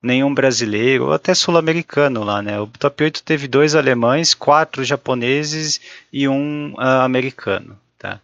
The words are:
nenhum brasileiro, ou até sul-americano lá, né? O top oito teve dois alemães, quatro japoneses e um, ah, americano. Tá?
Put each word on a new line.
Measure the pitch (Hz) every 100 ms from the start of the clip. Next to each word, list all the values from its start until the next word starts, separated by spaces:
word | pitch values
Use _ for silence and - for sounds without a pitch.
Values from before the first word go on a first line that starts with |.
nenhum | 120 127 139
brasileiro, | 143 135 113 113 104 127 131 135
ou |
até | 151 - 180
sul-americano | - 170 160 165 - 143 143 117
lá, | 104 101
né? | 104 104
O | 107
top | - - -
oito | 156 -
teve | - 156 139
dois | 139 151 156
alemães, | 131 120 117 143 165
quatro | - - 151 160 135
japoneses | 127 143 - 123 120 139 151 156 156 - - - _
e | 139 139
um, | 139 147 147 147 104
ah, | 131 131
americano. | 127 127 131 - 104 95 - 101 _ _
Tá? | 98 101